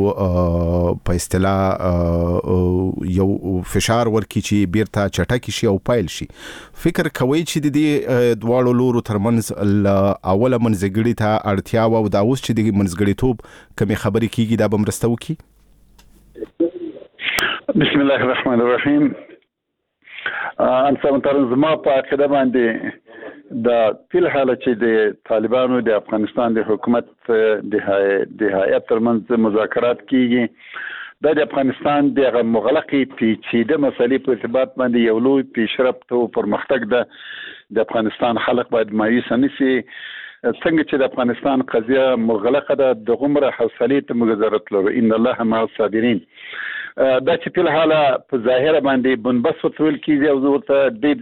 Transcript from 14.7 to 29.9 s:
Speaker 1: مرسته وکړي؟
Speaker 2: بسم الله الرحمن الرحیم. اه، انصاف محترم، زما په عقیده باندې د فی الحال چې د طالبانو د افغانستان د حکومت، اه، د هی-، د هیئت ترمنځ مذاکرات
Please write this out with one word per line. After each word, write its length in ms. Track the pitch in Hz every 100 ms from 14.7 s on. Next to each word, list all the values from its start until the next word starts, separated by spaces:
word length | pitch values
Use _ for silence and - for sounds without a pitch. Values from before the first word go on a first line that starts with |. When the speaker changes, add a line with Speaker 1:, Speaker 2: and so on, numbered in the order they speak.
| 104
Speaker 1:
مرسته 300 | 107 - 120
وکړي؟ 300 | 120 - 156 - _ _ _ _ - - - - - 330 - 339 349 330 - - - - - - - - 214
Speaker 2:
بسم 240 | 131 147
الله 160 | 139 139
الرحمن 460 | 127 123 135 120
الرحیم. 540 | 120 120 139 147 143 - - - _ _ _ _ _ _ - - - - - -
اه، 280 | 123 127 139
انصاف 240 | 127 147
محترم، 440 | 139 143 143 123 131
زما 200 | 156 151
په 160 | 147
عقیده 360 | 135 127 143 143
باندې 640 | 143 131 123 117 113 - - - - - - - 127 117
د 20 | 117 107 - _
فی 60 | 180
الحال 320 | 170 139 131
چې 180 | 120 135 113
د 320 | 117 110 107 95 -
طالبانو 520 | 110 110 123 127 127
د 80 | 117
افغانستان 640 | 107 - 110 104 - 120
د 120 | 113 107
حکومت، 380 | 104 - 120 - _ -
اه، 300 | 110 110 107
د 140 | 101 104 101
هی-، 380 | 98 98 98 - 98
د 20 | 104 95
هیئت 320 | 95 127 -
ترمنځ 500 | 113 117 117 95 120 110
مذاکرات 540 | 104 104 120 120